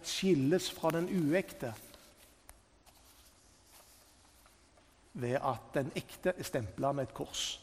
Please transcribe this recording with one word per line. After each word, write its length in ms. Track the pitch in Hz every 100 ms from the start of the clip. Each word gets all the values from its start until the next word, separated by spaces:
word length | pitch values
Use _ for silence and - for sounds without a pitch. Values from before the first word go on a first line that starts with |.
skilles 640 | - - 190 160 135 180 -
fra 200 | - 160
den 140 | 160 175
uekte 640 | 190 151 175 185 - 123 110 - - - - - - _ - _ _ - - - - - - - - - - - - - - - - - - - - - _ -
ved 240 | - 120 127
at 360 | 139 120 -
den 160 | 151 131 185
ekte 340 | - - 180 -
er 100 | -
stemplet 480 | 139 107 - 135
med 140 | 139 131
et 60 | -
kors. 280 | 143 - - -